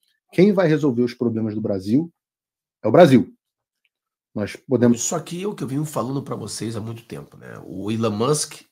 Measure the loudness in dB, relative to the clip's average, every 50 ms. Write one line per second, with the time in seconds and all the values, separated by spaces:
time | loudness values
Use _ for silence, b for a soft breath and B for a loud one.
0 | _ _ _ _ _ _ 2 4 4 4 4 4 2 2 2 2 2 0 2 2
1 | 0 0 0 -2 -2 -2 -2 -2 -4 -4 -4 -4 -4 -4 -4 -4 -2 0 0 0
2 | 0 -2 _ _ _ _ _ _ _ _ _ _ _ _ _ _ -2 4 8 8
3 | 8 8 8 6 4 2 -8 _ _ _ _ _ _ _ _ _ _ _ _ _
4 | _ _ _ _ _ _ -8 -8 -8 -8 -10 -10 _ -2 2 4 4 4 4 2
5 | 0 -4 -6 -6 -8 -8 -10 -8 -8 -8 -6 -8 -8 -6 -6 -6 -6 -6 -6 -6
6 | -6 -4 -6 -6 -6 -8 -8 -8 -8 -10 -10 -8 -8 -8 -8 -8 -10 -10 -12 -14
7 | -14 -16 -16 -16 -16 -18 -20 -20 -20 -18 -18 -18 -16 -14 -12 -8 -6 -4 -2 -2
8 | -2 -2 -2 0 0 0 0 0 -2 -8 -12 -20 -20 _